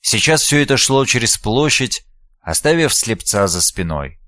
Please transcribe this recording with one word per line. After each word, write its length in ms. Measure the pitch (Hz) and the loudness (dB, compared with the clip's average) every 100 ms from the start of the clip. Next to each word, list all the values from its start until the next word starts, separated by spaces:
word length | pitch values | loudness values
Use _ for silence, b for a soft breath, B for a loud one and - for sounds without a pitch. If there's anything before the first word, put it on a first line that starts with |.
Сейчас 400 | - 110 156 156 | -2 0 2 2
всё 180 | - 147 | 2 2
это 160 | 143 135 | 2 2
шло 300 | - 135 135 | 2 2 2
через 320 | 123 113 - | 0 0 -2
площадь, 640 | 107 117 151 - 131 - - _ _ _ | -2 0 0 0 -2 -6 -12 _ _ _
оставив 520 | - 82 147 165 156 | -6 -2 0 2 2
слепца 540 | - 113 107 - 104 98 | 0 -2 -4 -2 0 0
за 140 | 87 | 0
спиной. 580 | - - 87 76 69 - | -2 -2 -6 -6 -8 -14